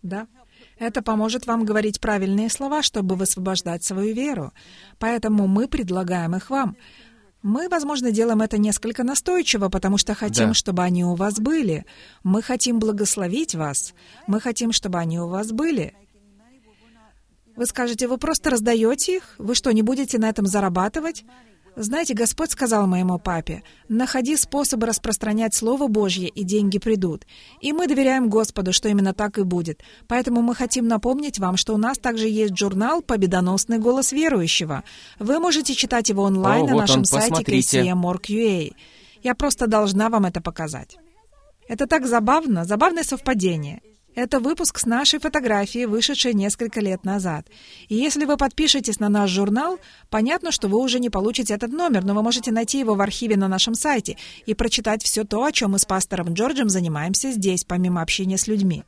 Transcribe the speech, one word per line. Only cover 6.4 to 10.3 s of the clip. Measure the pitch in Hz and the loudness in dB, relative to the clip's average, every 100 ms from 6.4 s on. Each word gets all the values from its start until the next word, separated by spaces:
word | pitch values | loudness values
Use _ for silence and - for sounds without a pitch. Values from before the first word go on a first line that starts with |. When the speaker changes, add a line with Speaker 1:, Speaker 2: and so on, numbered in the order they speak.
| - | -2
Speaker 1:
вам. | 269 269 - - - - - _ _ | -2 -2 -4 -18 -20 -20 -20 _ _
Мы, | 202 233 359 | -2 0 0
возможно, | 349 285 294 247 | -2 -2 -2 0
делаем | 214 233 214 | 2 2 2
это | 220 214 | 2 2
несколько | 208 202 226 233 | 2 0 -4 -4
настойчиво, | 247 277 - 359 294 226 196 | -2 -2 0 0 2 0 0
потому | 190 190 202 | 0 0 0
что | - 208 | 0 -2
хотим, | 220 | -2